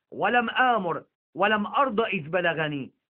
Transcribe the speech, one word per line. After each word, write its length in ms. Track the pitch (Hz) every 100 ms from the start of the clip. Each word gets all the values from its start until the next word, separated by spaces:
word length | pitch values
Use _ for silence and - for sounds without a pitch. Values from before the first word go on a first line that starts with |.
| _
ولم 380 | 117 185 240 233
آمر 540 | - 254 226 175 143 - _ _ 160
ولم 320 | 202 214 208
أرض 340 | 233 269 208
إذ 280 | 226 190 147
بلغني." 640 | 180 175 156 156 143 117 _ _